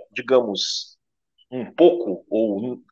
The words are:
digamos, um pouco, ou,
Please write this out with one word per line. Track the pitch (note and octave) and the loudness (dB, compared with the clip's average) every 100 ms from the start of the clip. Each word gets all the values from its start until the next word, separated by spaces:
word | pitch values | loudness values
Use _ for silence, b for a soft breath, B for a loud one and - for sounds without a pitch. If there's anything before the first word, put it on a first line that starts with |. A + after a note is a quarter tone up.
| - | -8
digamos, | - A#2+ B2+ A2+ F#2 - - - _ _ _ _ _ _ | -10 2 2 2 -4 -6 -8 -10 _ _ _ _ _ _
um | B2+ | -12
pouco, | G#2+ - E3 - G#2 F#2 - | -8 4 4 4 -4 -8 -4
ou, | G#2+ A2 G2 B2 B2 _ | -2 -2 -2 -6 -10 _